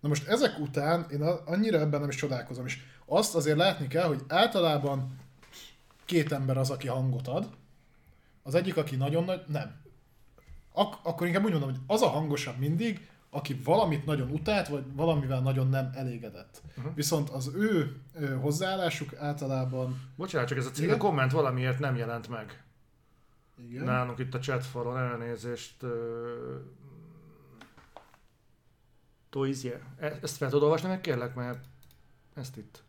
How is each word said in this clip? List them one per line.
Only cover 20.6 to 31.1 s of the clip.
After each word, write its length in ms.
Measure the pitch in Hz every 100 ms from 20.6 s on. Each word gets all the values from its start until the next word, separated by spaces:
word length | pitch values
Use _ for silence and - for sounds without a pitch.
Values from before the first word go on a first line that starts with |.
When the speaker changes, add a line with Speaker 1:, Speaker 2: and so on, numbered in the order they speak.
| 131
Speaker 2:
a 40 |
cím-, 140 | 131
Speaker 1:
Igen? 120 | 160 214
Speaker 2:
a 40 |
komment 320 | 202 151 131
valamiért 460 | 143 139 127 127 127
nem 180 | 143 127
jelent 320 | 113 117 110
meg. 340 | 117 107 - - _ _ _ _ _ _ _ _ - 120
Speaker 1:
Igen. 160 | 120
Speaker 2:
Nálunk 340 | 127 127 123 120
itt 160 | 131
a 40 | 131
chat 260 | 131 127
falon, 340 | 127 123 120 127
elnézést, 840 | 127 120 117 117 120 120 - -
ö, 720 | 127 117 117 117 120 120 123 131 131 - - - - - - - - - - - - - - - _ _ _ _ _ _ _ _ _ _ _
Toizier. 500 | 135 135 135 127 120 - -
E-, 200 | 151 147
ezt 140 | 143 -
fel 120 | 139
tudod 140 | 143
olvasni 240 | 147 160 180
meg, 120 | 185
kérlek, 340 | 175